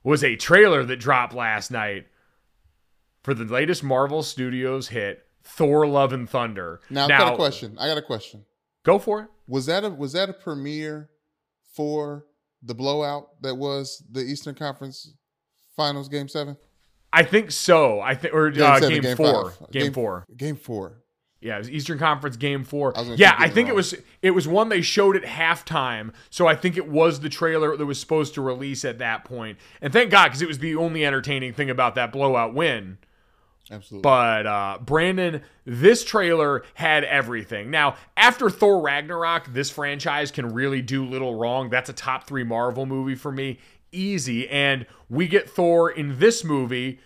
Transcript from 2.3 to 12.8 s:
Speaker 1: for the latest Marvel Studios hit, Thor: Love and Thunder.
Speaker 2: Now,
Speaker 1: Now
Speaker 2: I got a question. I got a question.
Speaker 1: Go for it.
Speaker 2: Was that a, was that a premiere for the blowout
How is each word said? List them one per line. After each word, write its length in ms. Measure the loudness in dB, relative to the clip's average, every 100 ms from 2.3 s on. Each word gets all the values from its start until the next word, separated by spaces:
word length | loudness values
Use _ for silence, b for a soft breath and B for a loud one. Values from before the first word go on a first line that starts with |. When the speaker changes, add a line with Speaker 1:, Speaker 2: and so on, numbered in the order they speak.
| _ _ _ _ _ _ _ _ _
Speaker 1:
for 100 | -6
the 120 | -6 -4
latest 380 | -2 -2 -2
Marvel 400 | 0 0 0 -2
Studios 640 | -6 -6 -6 -4 -4 -4 -6
hit, 380 | -6 -6 -8 _ _
Thor: 420 | -14 -2 2 4 4
Love 260 | 2 2
and 140 | 0 -6
Thunder. 500 | -4 -4 -6 -12 -14 -8
Speaker 2:
Now, 180 | 0 4
Speaker 1:
Now 80 | 6
Speaker 2:
I 40 |
got 140 | 4
a 20 | 2
question. 400 | 0 -2 -10 -8
I 80 | -4
got 100 | -4
a 40 |
question. 440 | -4 -8 -10 -20 -20 _ _ _
Speaker 1:
Go 140 | 2 2
for 240 | 2 -6
it. 60 | -6 _ -8
Speaker 2:
Was 180 | -4 -2
that 180 | -2
a, 60 | -2
was 240 | -6 -6
that 160 | -4 -4
a 40 |
premiere 760 | -6 -10 -10 -8 -8 -10 -10 -14 _ _ _ _ _ _ -8
for 500 | -4 -4 -6 -10 -16 _ _ _
the 100 | -12
blowout 680 | -6